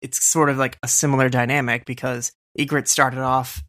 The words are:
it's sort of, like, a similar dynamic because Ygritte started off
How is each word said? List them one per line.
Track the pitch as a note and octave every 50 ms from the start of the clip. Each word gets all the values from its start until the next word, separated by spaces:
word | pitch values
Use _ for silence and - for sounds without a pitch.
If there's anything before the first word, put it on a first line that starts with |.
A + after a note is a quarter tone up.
it's | - B2 - - -
sort | - - E3 D3+ C#3+
of, | C3+
like, | C3 C3+ B2 - -
a | - B2
similar | - - D#3 C#3+ C3+ C3 C3 B2+
dynamic | B2+ B2+ A#2+ A#2+ C#3 C#3+ B2+ A#2+ A#2 A#2+ -
because | - B2 - - C3 B2 A#2+ A#2+ - - _ _ _ - -
Ygritte | D3 C#3 D3+ C#3+ - -
started | - - - - B2+ C3
off | C3 B2+ C3 C3 B2+ - - - -